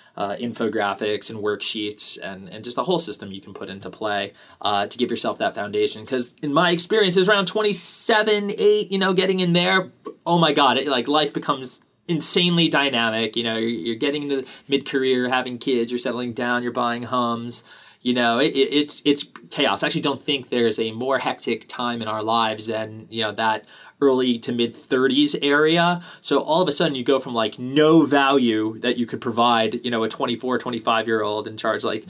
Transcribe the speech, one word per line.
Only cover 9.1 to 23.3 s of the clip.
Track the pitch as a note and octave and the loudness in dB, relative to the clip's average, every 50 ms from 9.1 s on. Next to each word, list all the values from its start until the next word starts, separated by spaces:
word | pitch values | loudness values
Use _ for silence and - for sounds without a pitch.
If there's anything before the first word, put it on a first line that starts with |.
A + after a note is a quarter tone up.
| F#3+ | 2
getting | F3 F#3 F#3 F#3+ F#3 | 2 2 2 2 2
in | F#3 F3 | 2 4
there, | E3+ F3 F3 F#3 F#3+ F#3+ F3+ - - _ - - - _ - | 4 4 4 4 2 2 0 -2 -8 _ -18 -18 -16 _ -2
oh | E3 E3+ F3 | 2 4 4
my | E3+ D3+ C#3+ | 4 4 6
God, | D3+ C#3+ C3 A#2 C3 | 6 4 4 4 2
it, | C3+ D3 | 2 0
like, | C#3 B2 A#2 C3 | 0 0 0 2
life | D3 D#3 D3+ D3 - | 2 2 2 0 -2
becomes | E3 D3+ - C#3+ C3 C3 B2+ - - _ _ _ _ _ - | -4 -2 -2 -4 -4 -6 -12 -16 -18 _ _ _ _ _ -4
insanely | F3 D3 C#3+ - - F#3+ F3+ F3+ F3 E3+ E3+ D#3 | -2 -2 0 2 2 4 4 4 4 4 4 4
dynamic. | D#3+ D3 C#3+ C#3 B2+ A#2 A#2 A2+ A2 A2+ A2+ G#2+ - | 4 2 2 2 2 2 0 0 0 0 -2 -2 -2
You | A#2+ A#2 | -2 -2
know, | A#2 A2+ A2+ | -2 -2 -2
you're, | A2+ A#2 | -2 -2
you're | A#2 A2 - A#2 A2+ | -2 -4 -4 -6 -4
getting | A2+ D3 C#3+ C#3+ D3+ C#3+ | -2 -2 -2 -2 -2 -4
into | C#3+ C#3 C3+ C3 - - - - - | -4 -4 -4 -4 -6 -12 -16 -6 -2
mid-career, | C#3 C#3 C3+ - - C3+ C3 C3 B2+ B2 B2 B2 | -2 -2 -2 -2 -2 0 2 2 2 2 2 0
having | B2+ B2+ B2 B2+ B2 A#2 | 0 -2 -2 -4 -8 -6
kids, | - C#3 C3 A#2+ A#2 A2+ | -2 0 0 0 0 0
you're | B2 A#2+ | -2 -4
settling | - B2+ A#2 A#2+ B2 B2 A2+ | -4 -4 -4 -4 -6 -6 -6
down, | B2+ B2 B2 B2 A#2+ A#2+ | -4 -2 -2 -2 -2 -2
you're | A#2+ | -4
buying | A#2+ B2+ A#2+ A#2+ A#2 A#2+ B2 | -2 -2 -2 -2 -2 -4 -6
homes. | A2 B2 B2+ A#2+ A#2 A#2 A#2 A#2 A#2+ A#2 - - - - - - - - _ | -4 -2 -2 0 0 -2 -4 -6 -10 -12 -12 -14 -16 -20 -20 -20 -20 -16 _
You | - B2 B2 | -2 -2 0
know, | B2 A#2+ A#2 A#2 A#2+ | 2 2 2 2 2
it, | C#3+ E3 - | 2 2 2
it, | C#3 C3+ - | 2 0 2
it's, | - D3 D3 D3 - - - | 2 0 -2 -2 -4 -2 0
it's | D3 C#3+ C#3+ - - - - - - | 0 2 0 -2 -10 -14 -20 -18 -10
chaos. | - - C#3+ A#2 G2 G2+ | -4 -2 0 0 0 0
I | - D3+ | -2 -2
actually | - E3 | -2 -2
don't | E3 D3 C3+ - - | -2 -2 -4 -4 -4
think | - C#3+ C#3 A#2+ - | -4 -4 -4 -4 -2
there's | - B2 A#2+ A2+ A2 A#2+ | 0 2 2 2 0 0
a | A2+ A2 | -4 -4
more | A2 A2 B2+ C3 C3+ B2+ | -4 -4 -2 -2 -2 0
hectic | - C3+ - - - - A#2 A2+ - - | 0 -2 -6 -4 -4 -4 -4 -4 -6 -10
time | - - B2 A#2+ A#2+ A#2 A2+ | -8 -6 -6 -4 -4 -6 -6
in | G#2+ | -6
our | G#2+ A2 | -4 -4
lives | G#2+ A2 A2+ A#2 A2+ A2 A2 G#2+ G#2+ A2 | -2 0 2 2 2 0 -2 -4 -6 -6
than, | A2 A2 A2 A2 G#2+ A2 A2 - | -6 -6 -6 -8 -10 -14 -16 -10
you | G#2+ A2+ A2+ | -6 -4 -4
know, | G#2+ | -4